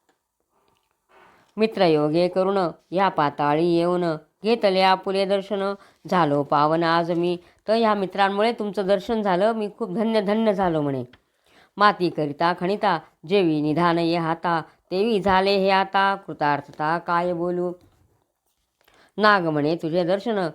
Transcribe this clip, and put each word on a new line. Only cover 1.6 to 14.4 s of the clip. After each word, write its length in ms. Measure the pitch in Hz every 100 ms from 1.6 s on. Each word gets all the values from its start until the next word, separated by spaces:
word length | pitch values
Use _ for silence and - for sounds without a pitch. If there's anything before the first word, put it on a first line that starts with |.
| 220 190 180
योगे 420 | 151 151 165 175
करून 440 | 185 185 196 170 - _
या 180 | 175 190
पाताळी 560 | 180 147 147 147 151 175
येऊन, 380 | 170 175 180 170 156 - _
घेतले 380 | 208 226 214 185
आपुले 440 | 190 185 196 190 190
दर्शन, 480 | 196 185 202 196 202 - _ 160
झालो 360 | 185 156 143
पावन 400 | 139 147 151 165
आज 280 | 170 170 170
मी." 260 | 170 175 175 - _ -
तर 60 |
"ह्या 200 | 226 220
मित्रांमुळे 580 | 208 185 196 196 202 220
तुमचं 360 | 226 208 196 185
दर्शन 340 | 196 190 226
झालं, 300 | 208 175 208
मी 180 | 226 208 -
खूप 160 | 214
धन्य, 280 | 175 220 220
धन्य 320 | 196 214 220
झालो," 280 | 190 185 160
म्हणे. 220 | 143 135 120 - _ _ _ _ _ -
"माती 320 | 208 190 175
करिता 440 | - 147 139 170 180
खणिता 400 | 180 208 208 165 - _ 156
जेवी 320 | 202 170 151
निधान 380 | 151 151 175 170
ये 180 | 165 170
हाता, 440 | 160 165